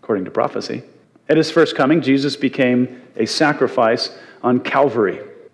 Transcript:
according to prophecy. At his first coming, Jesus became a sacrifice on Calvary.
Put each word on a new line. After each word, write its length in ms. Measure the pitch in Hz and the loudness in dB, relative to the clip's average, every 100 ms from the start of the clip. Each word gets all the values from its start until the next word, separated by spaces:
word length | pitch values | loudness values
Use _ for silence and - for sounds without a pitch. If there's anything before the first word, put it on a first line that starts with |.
according 240 | - 104 92 | -4 -4 -4
to 60 | |
prophecy. 520 | - 139 - 101 - - - _ _ _ | -4 -4 -4 -8 -10 -12 -20 _ _ _
At 80 | 156 | 0
his 140 | 156 | 2
first 240 | - 156 - | 2 2 2
coming, 260 | 131 165 | 2 2
Jesus 340 | 127 139 143 139 | 2 0 0 -2
became 680 | 135 - 127 123 127 - - - | -4 0 0 2 0 -4 -20 -4
a 100 | 113 | -4
sacrifice 920 | - 156 147 120 - 113 120 - - - - | 0 0 2 0 2 0 0 -4 -10 -20 -8
on 160 | 120 123 | -2 -2
Calvary. 640 | - 135 143 117 101 - - - - | 0 0 2 2 -2 -2 -12 -20 -20